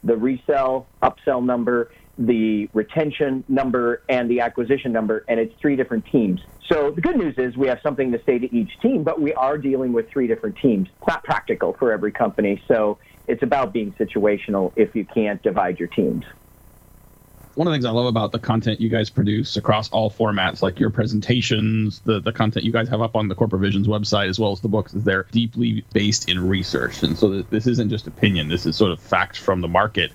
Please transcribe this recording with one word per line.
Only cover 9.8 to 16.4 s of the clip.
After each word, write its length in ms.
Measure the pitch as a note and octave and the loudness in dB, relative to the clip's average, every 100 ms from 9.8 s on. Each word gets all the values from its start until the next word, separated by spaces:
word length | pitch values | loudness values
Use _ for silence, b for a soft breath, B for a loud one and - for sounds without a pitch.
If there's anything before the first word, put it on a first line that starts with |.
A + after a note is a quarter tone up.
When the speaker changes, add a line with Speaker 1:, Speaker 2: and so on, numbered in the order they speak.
| C3 | 0
Speaker 1:
with 160 | A#2+ A2+ | 0 -2
three 180 | - B2 | -2 0
different 300 | A2 A2 G2 | 0 -2 0
teams. 320 | C#3 G#2 F#2 _ | 2 2 0 _
It's 80 | - | -2
not 160 | E3 | -2
practical 500 | - A2+ - A2 - | -2 -2 0 -2 -2
for 180 | - B2+ | 0 0
every 200 | G#2+ G#2 | 2 -2
company, 500 | - A2+ - G#2 G2 - | 0 -2 0 -2 -2 0
so 300 | A#2 G#2+ G#2 b b - | 2 2 -2 b b -6
it's 140 | - | -2
about 320 | B2+ C#3+ B2+ | 0 0 0
being 200 | A2 G#2 | -2 -6
situational 800 | - A2 - G#2 G2+ - G2+ F#2 - | -4 -4 2 2 0 -2 -2 -2 2
if 200 | G#2 - | 0 0
you 100 | G2 | -4
can't 360 | - G#2 G2+ | -2 -2 0
divide 380 | A2 F#2 F2+ F#2 | -2 0 -2 -2
your 80 | E2+ | -4
teams. 380 | - F2 - - - | 0 0 -2 -8 -18